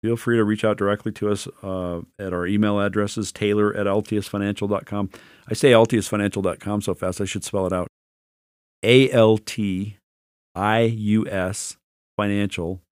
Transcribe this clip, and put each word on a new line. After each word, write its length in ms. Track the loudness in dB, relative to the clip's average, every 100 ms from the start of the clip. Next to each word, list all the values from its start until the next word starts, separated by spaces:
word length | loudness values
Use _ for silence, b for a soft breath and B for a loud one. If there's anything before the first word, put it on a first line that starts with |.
Feel 140 | -2 -2
free 200 | 2 2
to 60 |
reach 200 | 2 2
out 140 | 0 0
directly 340 | 0 -2 -4
to 180 | -6 -4
us, 160 | -4 -6 -14
uh, 380 | -10 -8 -6 -8 -12 _
at 120 | -8
our 140 | -4 -2
email 340 | 0 2 2
addresses, 520 | -2 -2 -4 -4 -8
Taylor 440 | -4 -2 2 0 0
at 120 | -2
altiusfinancial 840 | -2 -2 -4 -4 -4 -4 -4 -4
dot 160 | -4 -4
com. 240 | -6 -6 B B B B
I 60 | 0
say 160 | 6
altius 360 | 8 6 2 -2
financial 360 | -2 -2 -2
dot 160 | -4 -4
com 220 | -4 -4
so 120 | -4
fast, 280 | -4 -6 -4
I 40 | -6
should 180 | -6
spell 220 | -6 -4 -2
it 80 |
out. 140 | -2 -6 _ _ _ _ _ _ _ _ _
A 280 | 6 6 6
L 280 | 6 6 4
T 580 | 0 -6 -4 -2 -6 -10 _ _ _ _ _
I 280 | -4 2 4
U 460 | 2 0 2 2 2
S 500 | -2 -4 -6 -12 -14 _ _ _ -4
Financial 640 | -2 0 -2 -4 -8 -8 _